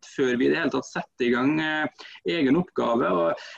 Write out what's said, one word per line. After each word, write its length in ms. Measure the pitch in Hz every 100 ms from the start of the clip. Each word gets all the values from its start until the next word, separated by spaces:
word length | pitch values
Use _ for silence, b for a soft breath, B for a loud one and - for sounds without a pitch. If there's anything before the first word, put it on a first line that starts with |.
| - -
før 220 | 131 123
vi 80 | 139
i 40 |
det 80 | 151
hele 80 | 165
tatt 140 | 135 -
setter 400 | - - - 120
i 40 |
gang, 260 | 120 135 156
eh, 460 | 156 156 151 B B B 175 170
egen 180 | 135 156
oppgave. 540 | 180 - 117 117 160
Og 220 | 90 85 - B